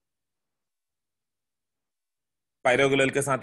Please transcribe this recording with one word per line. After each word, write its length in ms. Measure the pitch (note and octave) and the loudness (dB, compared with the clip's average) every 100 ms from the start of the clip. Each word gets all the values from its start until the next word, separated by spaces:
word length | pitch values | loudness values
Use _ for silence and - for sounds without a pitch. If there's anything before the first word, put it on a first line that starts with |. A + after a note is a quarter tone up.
| _ _ _ _ _ _ _ _ _ _ _ _ _ _ _ _ _ _ _ _ _ _ _ _ _ _ | _ _ _ _ _ _ _ _ _ _ _ _ _ _ _ _ _ _ _ _ _ _ _ _ _ _
पायरोगुलल 460 | B2+ B2 C#3 C#3 C3+ | -2 2 2 2 0
के 120 | C3+ | -2
साथ 160 | C3+ B2+ | -4 -4